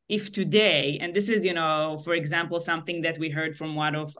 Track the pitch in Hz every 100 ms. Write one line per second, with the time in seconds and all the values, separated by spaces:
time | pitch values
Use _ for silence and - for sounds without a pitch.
0 | - 208 202 202 170 208 214 151 135 147
1 | 175 185 208 214 180 170 160 156 156 151
2 | 170 170 147 170 170 170 170 165 160 170
3 | 165 160 160 147 160 151 156 151 151 151
4 | 151